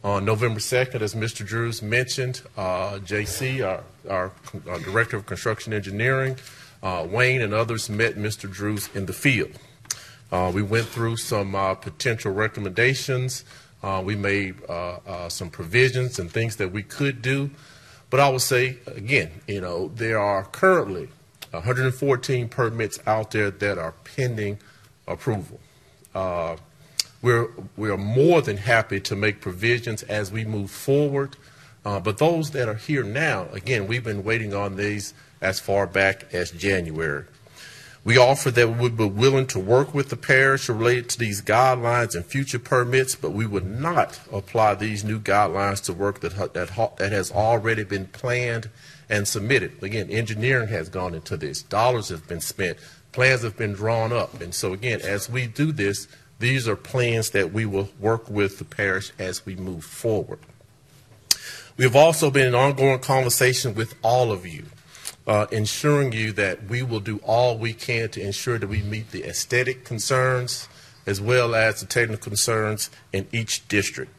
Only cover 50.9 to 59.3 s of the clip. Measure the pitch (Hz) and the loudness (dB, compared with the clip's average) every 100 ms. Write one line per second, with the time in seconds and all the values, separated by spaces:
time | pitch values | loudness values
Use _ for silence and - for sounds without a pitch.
50.9 | 92 90 80 - 85 78 73 - 101 120 | -6 -6 -6 -8 -6 -6 -8 -4 2 2
51.9 | 120 101 82 - 85 - - 92 78 - | 2 -4 -10 -8 -8 -8 -4 -4 -6 -14
52.9 | - _ - 131 127 113 98 110 98 107 | -20 _ 2 4 4 -2 -4 -6 -2 0
53.9 | 113 110 120 - - 85 85 101 95 123 | 0 0 -2 -2 -8 -10 -6 -4 -4 -4
54.9 | 110 92 101 - 120 123 113 151 151 101 | -4 -2 -4 -4 -4 -4 0 -2 2 0
55.9 | 101 - - - _ 120 135 113 101 - | -2 -8 -20 -20 _ 0 2 0 -2 -2
56.9 | 131 120 113 107 101 90 104 110 98 98 | 0 2 2 2 2 2 0 0 0 -2
57.9 | - 104 113 - 104 98 - - - 101 | -2 0 0 -2 0 0 -2 -12 -2 0
58.9 | 95 101 - 92 | 0 -4 -8 -6